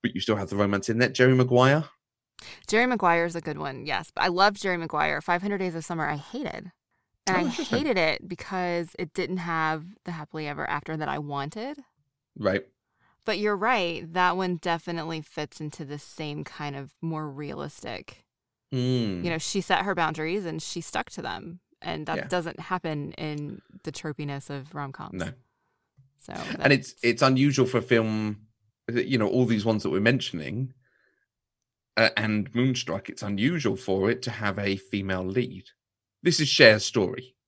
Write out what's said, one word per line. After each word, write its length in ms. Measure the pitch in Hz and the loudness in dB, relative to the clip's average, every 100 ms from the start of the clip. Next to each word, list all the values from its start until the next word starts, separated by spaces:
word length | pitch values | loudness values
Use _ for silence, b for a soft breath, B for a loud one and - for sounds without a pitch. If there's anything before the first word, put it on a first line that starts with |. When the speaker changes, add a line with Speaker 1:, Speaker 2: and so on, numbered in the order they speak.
Speaker 1:
But 140 | 120 92 | -2 -2
you 60 | |
still 160 | - 104 | 0 0
have 120 | 95 | 0
the 60 | 98 | 2
romance 340 | 104 101 95 | 2 2 0
in 80 | 113 | 2
there. 120 | 127 | 2
Jerry 260 | 131 127 127 | 6 6 8
Maguire. 480 | 127 123 127 147 156 _ _ _ _ - B B - | 6 6 8 6 0 _ _ _ _ -20 B B 0
Speaker 2:
Jerry 200 | 214 254 | 2 2
Maguire 380 | 233 185 175 170 | 2 4 4 2
is 100 | 170 | -4
a 60 | |
good 180 | 160 147 | -6 -6
one, 260 | 151 135 135 | -8 -8 -4
yes. 240 | 98 - - | -4 -4 0
But 80 | |
I 40 | 185 | 0
love 260 | 175 202 208 | 6 4 4
Jerry 220 | 196 175 | -2 -2
Maguire. 440 | 165 151 151 147 | -2 0 0 0
Five 220 | - 175 | 0 0
hundred 160 | 202 202 | 0 -2
Days 160 | 185 165 | -2 -4
of 100 | 160 | -6
Summer, 220 | 170 147 | -4 -2
I 60 | 147 | -4
hated. 560 | - 247 294 - 185 _ _ _ _ _ - | -8 -8 -8 -10 -14 _ _ _ _ _ 0
And 100 | 185 | 2
Speaker 1:
Oh, 20 | |
Speaker 2:
I 40 | |
Speaker 1:
interesting. 340 | 294 - 294 233 | 2 -2 -2 0
Speaker 2:
hated 200 | 294 196 | 2 2
it 280 | 156 135 185 | 2 0 -6
because 680 | 180 - 190 180 170 165 - | -10 -6 -4 -2 -2 -4 -8
it 160 | 170 | -8
didn't 240 | - 180 185 | -4 -4 -4
have 480 | 170 165 160 160 170 208 - | -2 0 0 -2 -6 -14 -12
the 60 | |
happily 340 | 165 147 160 151 | -10 -10 -8 -6
ever 200 | 147 147 | -6 -4
after 300 | 147 - 156 | -4 -4 -6
that 100 | 147 | -4
I 120 | 143 | -4
wanted. 580 | 147 139 143 214 247 294 - _ _ _ _ - | -4 -6 -6 -8 -10 -10 -18 _ _ _ _ -2
Speaker 1:
Right. 300 | 101 98 - _ _ _ _ _ | 0 0 -4 _ _ _ _ _
Speaker 2:
But 140 | - 208 | -4 0
you're 180 | 208 202 | 0 0
right. 560 | 214 247 175 165 165 | 2 2 0 -4 -6
That 240 | 170 180 180 | 2 2 2
one 200 | 185 175 | 0 -2
definitely 680 | 180 165 - 170 160 165 | -2 -2 -2 -6 -6 -8
fits 400 | 156 - 151 - | -8 -8 -8 -8
into 240 | 151 - 143 | -10 -8 -10
the 140 | 147 | -10
same 440 | - - 151 147 | -10 -8 -8 -8
kind 320 | 147 - 147 139 | -10 -8 -8 -8
of 180 | 139 _ | -12 _
more 300 | 165 156 151 | -6 -6 -8
realistic. 960 | 139 143 143 143 - - 107 - - _ _ _ _ _ | -8 -10 -8 -10 -10 -10 -10 -12 -20 _ _ _ _ _
Speaker 1:
Mm. 500 | 127 127 127 113 87 | -2 0 0 0 -2
Speaker 2:
You 60 | 175 | -4
know, 80 | 165 | -4
she 240 | - 196 | -2 -4
set 240 | - 185 196 | 0 0 0
her 80 | |
boundaries 500 | 180 160 160 156 196 175 | 0 -2 -2 -4 -4 -4
and 140 | 160 | -8
she 180 | - 180 | -8 -10
stuck 300 | 165 - 180 | -6 -6 -6
to 100 | - | -8
them. 380 | - - - 175 _ _ | -8 -10 -12 -16 _ _
And 280 | 170 165 151 | -8 -8 -4
that 100 | 156 | -6
Speaker 1:
Yeah. 100 | 156 | -2
Speaker 2:
doesn't 320 | 180 165 - | -4 -4 -10
happen 520 | - 180 165 151 147 - | -6 -4 -4 -6 -6 -8
in 420 | 156 147 147 147 _ - | -8 -6 -8 -12 _ -14
the 80 | - | -12
tropiness 580 | - 156 147 147 139 - | -8 -8 -6 -6 -6 -8
of 240 | 143 143 | -10 -10
rom-coms. 400 | 151 143 135 156 - | -10 -10 -10 -10 -8
Speaker 1:
No. 60 | 85 - _ _ _ _ _ _ _ _ | -8 -10 _ _ _ _ _ _ _ _
Speaker 2:
So 160 | - - - - | -12 -10 -8 0
Speaker 1:
And 140 | 135 | 4
it's, 200 | 139 - | 4 2
Speaker 2:
that's 100 | - | -2
Speaker 1:
it's 180 | 117 117 | 0 4
unusual 460 | 135 131 143 139 127 | 4 6 4 4 2
for 100 | 123 | 2
a 60 | |
film, 640 | 120 117 110 107 107 104 - _ _ _ - | 4 4 4 0 -2 -4 -12 _ _ _ -4
that, 180 | 120 - | -2 2
you 140 | 127 | 2
know, 80 | 107 | 4
all 180 | 127 120 | 4 4
these 180 | 113 | 2
ones 200 | 110 110 | 2 0
that 80 | 101 | 0
we're 100 | 92 | 2
mentioning, 720 | 107 131 - 85 71 107 131 - _ _ _ _ _ _ _ _ _ _ _ - | 4 4 0 -8 -6 -6 -6 -10 _ _ _ _ _ _ _ _ _ _ _ 2
uh, 120 | 113 - | 4 4
and 360 | 110 107 101 120 | 0 0 0 2
Moonstruck, 520 | 127 123 - 92 - | 2 0 -2 -6 -6
it's 120 | - | -10
unusual 540 | 104 101 123 175 113 95 | -6 0 2 2 0 -2
for 340 | - 95 98 | 0 2 2
it 140 | 123 | 0
to 80 | - | -4
have 260 | 101 107 98 | -2 -2 0
a 200 | 101 98 | -2 -2
female 460 | - 101 98 92 | -2 -4 -2 -2
lead. 420 | 92 98 123 92 - _ _ _ _ _ | 0 -2 -2 -8 -16 _ _ _ _ _
This 160 | 170 160 | 0 2
is 80 | 147 | 2
Cher's 380 | - 120 107 - | 12 12 12 4
story. 500 | 120 92 - - _ | 0 0 -2 -12 _